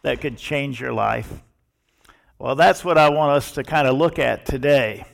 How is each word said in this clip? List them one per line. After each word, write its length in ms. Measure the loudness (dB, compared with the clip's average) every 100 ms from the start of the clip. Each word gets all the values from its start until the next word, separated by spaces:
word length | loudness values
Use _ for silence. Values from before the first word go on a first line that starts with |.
that 180 | -4 -4
could 160 | -6 -10
change 420 | -6 -6 -4 -8
your 140 | -6
life? 480 | -2 -2 -2 -8 -14 _ _ _ _ _ _ _ _ _ _
Well, 160 | -6
that's 280 | 4 4 4
what 140 | 2 4
I 140 | 4
want 220 | 4 2
us 200 | 0 -2
to 100 | -10
kind 240 | -2 0 2
of 120 | 2
look 200 | 0 0
at 280 | -2 -2 -4
today. 580 | -2 2 2 2 -6 -16